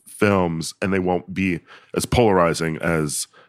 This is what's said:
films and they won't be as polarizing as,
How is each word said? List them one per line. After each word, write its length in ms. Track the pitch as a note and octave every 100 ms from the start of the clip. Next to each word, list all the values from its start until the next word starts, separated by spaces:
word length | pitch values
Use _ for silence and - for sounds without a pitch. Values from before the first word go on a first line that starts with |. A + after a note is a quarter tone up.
| -
films 680 | - G#2+ G2 F2 E2 E2 -
and 120 | G2+
they 60 | F#2+
won't 340 | F2+ F2+ F2+
be 260 | F#2+ F#2+ E2 - - _ -
as 100 | -
polarizing 720 | - A2+ F#2 E2+ D#2 D#2+ D#2
as, 500 | E2+ E2 D2+ - - _